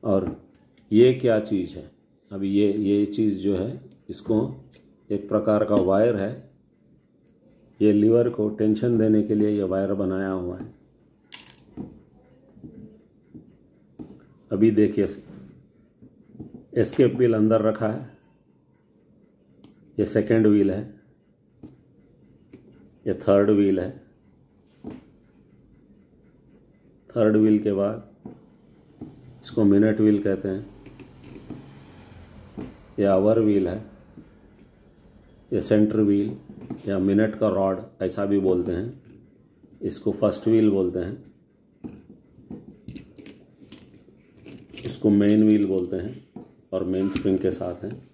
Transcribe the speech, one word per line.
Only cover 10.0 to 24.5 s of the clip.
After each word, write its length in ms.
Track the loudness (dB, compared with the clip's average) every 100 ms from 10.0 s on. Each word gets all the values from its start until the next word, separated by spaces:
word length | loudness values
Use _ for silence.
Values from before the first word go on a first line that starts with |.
| -4 -4 -4
हुआ 280 | -6 -8 -10
है। 140 | -14 -18 _ _ _ _ _ -20 -20 -20 _ -18 -18 -18 _ _ _ _ _ -20 -20 -20 -20 -20 _ _ _ -20 -20 _ _ _ _ _ -20 -20 _ _ _
अभी 200 | 2 4
देखिए, 340 | 4 2 2 -4 -4 -18 -20 -20 -20 _ _ _ _ -20 _ _ -20 -18 -18 -8 -2
escape 380 | -2 2 2 4
peel 180 | 2
अंदर 280 | 2 2 2
रखा 240 | 2 -2 -4
है, 240 | -6 -10 -20 _ _ _ _ _ _ _ _ _ _ _ _ _ _ -20 _ _ -4
ये 80 | -2
second 400 | 0 2 2 4
wheel 240 | 4 2
है, 100 | -2 -10 -16 _ _ _ _ _ _ -20 -20 _ _ _ _ _ _ _ -20 _ -20 -20 _ -8
ये 80 | -6
third 320 | 2 2 4
wheel 300 | 4 2 0
है। 100 | -4 -10 -20 _ _ _ _